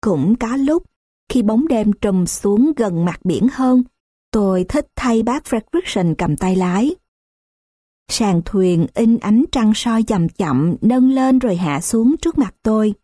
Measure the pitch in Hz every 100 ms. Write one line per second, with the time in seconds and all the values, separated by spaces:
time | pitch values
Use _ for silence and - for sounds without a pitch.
0 | 220 165 143 233 226 262 269 330 - _
1 | _ _ _ 247 214 220 320 240 214 208
2 | 208 190 175 - 202 202 285 302 220 170
3 | 175 170 185 156 240 269 262 254 247 _
4 | _ _ _ 220 196 185 185 302 - -
5 | 254 226 226 262 - 226 - 339 - -
6 | 175 156 170 147 185 185 180 185 262 370
7 | _ _ _ _ _ _ _ _ _ _
8 | _ - 214 170 - 202 185 175 170 -
9 | 226 233 - 214 330 269 214 214 247 226
10 | 220 208 165 _ 180 131 160 165 214 254
11 | 254 262 262 262 247 175 175 143 - 226
12 | 226 320 330 320 214 - - 220 214 202